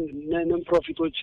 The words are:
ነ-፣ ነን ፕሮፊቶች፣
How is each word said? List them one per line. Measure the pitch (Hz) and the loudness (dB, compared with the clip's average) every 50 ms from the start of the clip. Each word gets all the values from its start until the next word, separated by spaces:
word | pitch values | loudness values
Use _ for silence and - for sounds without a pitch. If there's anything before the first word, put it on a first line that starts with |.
| 165 147 - - 294 302 | -2 -2 -6 -8 -4 -2
ነ-፣ | - 170 | 0 2
ነን | 170 240 - 170 - | 2 2 0 0 2
ፕሮፊቶች፣ | - 175 165 - - 160 - 165 160 - - | 4 4 4 4 0 -2 -2 -2 -2 -2 -6